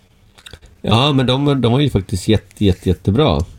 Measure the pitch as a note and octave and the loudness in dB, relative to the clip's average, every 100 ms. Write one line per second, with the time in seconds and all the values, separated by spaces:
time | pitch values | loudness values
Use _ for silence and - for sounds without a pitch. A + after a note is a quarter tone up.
0 | _ _ _ - - - - _ G#2 A2 | _ _ _ -20 -20 -20 -20 _ -2 0
1 | C#3+ C3+ B2 C3 C#3+ C#3 A#2 B2 C#3+ G2+ | 2 0 0 0 0 0 2 2 0 -2
2 | F#2+ F#2+ - G#2 - - G2+ - F#2+ F2 | -4 -4 0 -2 -2 -2 0 0 -2 -2
3 | - A2 D3 D2 F2 | 0 0 2 0 -4